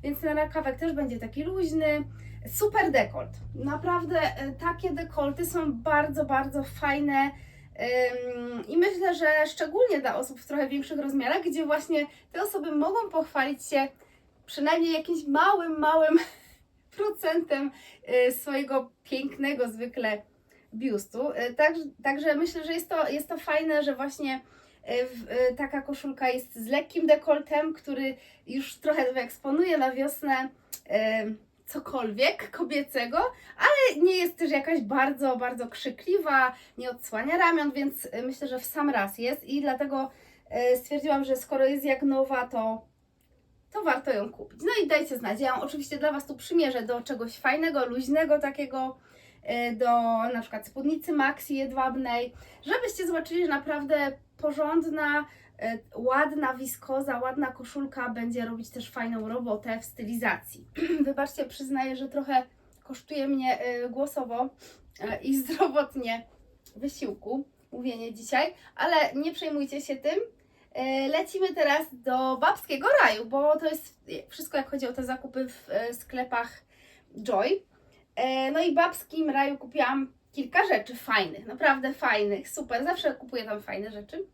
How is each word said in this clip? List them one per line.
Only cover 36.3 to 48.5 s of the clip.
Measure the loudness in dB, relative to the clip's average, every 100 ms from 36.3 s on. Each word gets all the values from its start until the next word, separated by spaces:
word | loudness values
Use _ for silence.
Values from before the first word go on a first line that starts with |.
| 4 4 0 -18 -10
nie | -8
odsłania | -8 -6 -4 0 4
ramion, | 6 6 2
więc, | 0 -4 -4
y, | -10 -6
myślę, | -6 -6 -6
że | -6
w |
sam | -6 -2 2
raz | 2 0 -2
jest | -4 -4
i | -4 -2
dlatego, | 0 0 -2 -2 -4 -8 -20 _ _ 0 2
y, | 2
stwierdziłam, | 2 -4 2 0
że | 2 -2
skoro | -2 2
jest | 4 4
jak | 0 2
nowa, | 2 2 2 0 -2
to, | -2 -2 -4 -10 _ _ _ _ _ _ _ _
to | -4
warto | 0 0 0
ją | -2 -2
kupić. | -8 -18 -4
No | 0 2
i | 4
dajcie | 2 2 -6
znać, | -4 -2
ja | 0
ją | 0
oczywiście | -4 -8 -8 -2
dla | 0
Was | -2 -8
tu | -12
przymierzę | 0 2 4 0
do | -2 -4
czegoś | -4 -6 -6 -2
fajnego, | 0 2 2 2 0
luźnego | -2 2 2 4 4
takiego, | 2